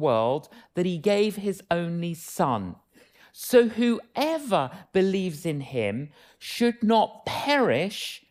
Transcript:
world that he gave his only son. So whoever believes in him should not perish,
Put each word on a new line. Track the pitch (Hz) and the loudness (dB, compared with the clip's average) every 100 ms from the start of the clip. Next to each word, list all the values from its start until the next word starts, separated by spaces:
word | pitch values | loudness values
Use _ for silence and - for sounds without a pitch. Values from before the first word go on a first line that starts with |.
| 151 | 2
world | 113 113 143 - - - | 2 2 0 -6 -20 -10
that | - 180 | -4 -2
he | 175 | 0
gave | 175 202 208 202 | 0 2 2 0
his | 202 196 - | -6 -6 -2
only | 175 170 170 170 | -2 -2 -4 -6
son. | 165 - - 165 117 92 85 _ _ _ _ - | -8 -8 -2 0 0 -4 -10 _ _ _ _ -20
So | - - 254 233 | -16 4 6 6
whoever | 220 240 226 - - 294 320 285 190 131 - - | 2 0 0 -4 -4 -2 -2 0 0 0 -6 -4
believes | 190 190 190 185 147 | 0 2 0 -4 -4
in | 170 147 | -6 -6
him | 131 131 107 107 147 - - _ | -6 -2 -2 -2 -8 -14 -20 _
should | - - 240 233 | -10 0 0 2
not | 214 226 202 - - | 2 4 2 -2 -8
perish, | - - 285 220 123 185 214 - - _ | -6 0 2 4 2 0 -6 -10 -12 _